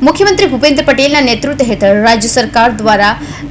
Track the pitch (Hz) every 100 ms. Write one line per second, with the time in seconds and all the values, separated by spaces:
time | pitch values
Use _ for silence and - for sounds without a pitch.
0 | 277 302 403 370 359 247 294 285 - -
1 | 285 294 254 226 285 285 233 208 196 208
2 | 226 233 226 262 214 233 240 214 220 208
3 | 208 233 - - 143